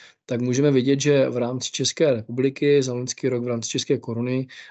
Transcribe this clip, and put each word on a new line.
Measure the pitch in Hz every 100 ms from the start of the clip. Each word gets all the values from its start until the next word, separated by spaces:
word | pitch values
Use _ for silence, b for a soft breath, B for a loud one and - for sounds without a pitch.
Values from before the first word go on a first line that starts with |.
| B B -
tak | 120
můžeme | 123 123 147
vidět, | 135 131 139
že | 147 139 131
v | 123
rámci | 120 127 -
České | - 127 - 156
republiky | 117 110 123 135 135 143 143
za | 131
loňský | 123 127 - 131
rok | 123
v | 123
rámci | 117 -
české | 135 - 127
koruny | - 117 123 131 131 B B